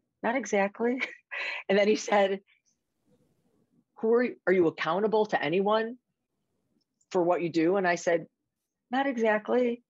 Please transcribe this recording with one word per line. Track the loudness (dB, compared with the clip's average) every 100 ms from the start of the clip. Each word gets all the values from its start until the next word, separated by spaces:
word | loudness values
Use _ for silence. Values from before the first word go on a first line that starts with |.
| _ _
not | -4 -4
exactly." | -2 0 0 -2 -4 -2 -6
<laughs> | -10 _ -12 -10 -8 0
And | 2
then | 2
he | 0
said, | 0 2 2 -2 -10 _ _ _ _ _ _ _ _ _ _ _ _ _ _ -4
"Who | 2
are | 2
you, | 2 -2 0
are |
you | 2 2
accountable | 0 -2 0 0 0 0
to | -2
anyone | 0 0 2 0 -2 -8 _ _ _ _ _ _ _ _ _ _ _
for | 0
what | 0 0
you | -2
do?" | 0 2 2
And | 0
I | 0
said, | 0 -2 -4 _ _ _ _ _ _
"Not | -4 -2
exactly." | 0 0 0 0 0 0 -2